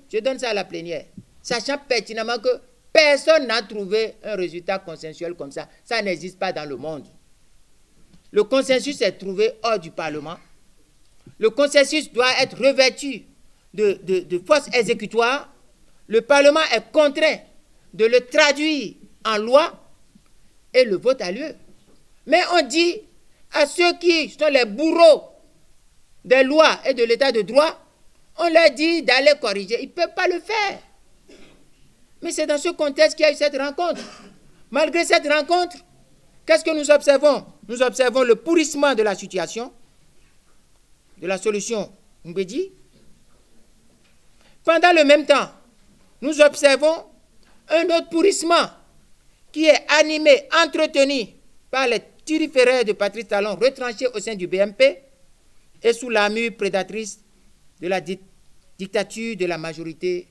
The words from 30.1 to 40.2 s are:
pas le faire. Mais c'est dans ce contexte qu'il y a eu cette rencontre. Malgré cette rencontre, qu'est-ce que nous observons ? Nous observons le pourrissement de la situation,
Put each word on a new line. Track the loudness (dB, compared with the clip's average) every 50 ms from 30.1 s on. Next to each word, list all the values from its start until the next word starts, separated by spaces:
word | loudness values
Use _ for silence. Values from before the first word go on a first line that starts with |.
| -4
pas | -4 -4
le | -2 -4 -4
faire. | -6 -6 -6 -4 -4 -6 -6 -10 -16 _ _ _ _ _ _ _ _ _ -20 -20 -20 -20 _ _ _ _ _ _ _ _ _ _ _ _ _ -14
Mais | -10 -8
c'est | -4 -4 -2
dans | -2 -2 -2
ce | -2 -4
contexte | -4 -2 -4 -2 2 2 2 2 2
qu'il | 2 2
y | 2
a |
eu | 2
cette | 0 -2 -4 -2
rencontre. | -4 -6 -6 -4 -4 -4 -4 -4 -6 -10 -16 -20 -20 -20 -20 -20 _ _ -20 _ _ -14 _
Malgré | -2 -2 0 0 0 -2 0
cette | 2 2 2 2 2
rencontre, | 0 0 0 0 0 0 0 -2 -6 -14 -20 _ _ _ _ _ _ _ _ _ _ _ _
qu'est-ce | 2 2 2 2
que | 0 -2
nous | 0 2 4
observons ? | 2 4 4 4 2 4 4 2 2 0 -4 -10 -20 _ -16 -8
Nous | -4 -2
observons | -2 -2 0 0 -2 0 0 2
le | 2 2 2
pourrissement | 2 0 0 0 0 0 0 -2 -2 0 0 0
de | 0
la | 0 -2 -4
situation, | -6 -8 -10 -8 -8 -8 -8 -8 -12 -12 -14 -16 -20 -20 _ _ _ _ _ _ _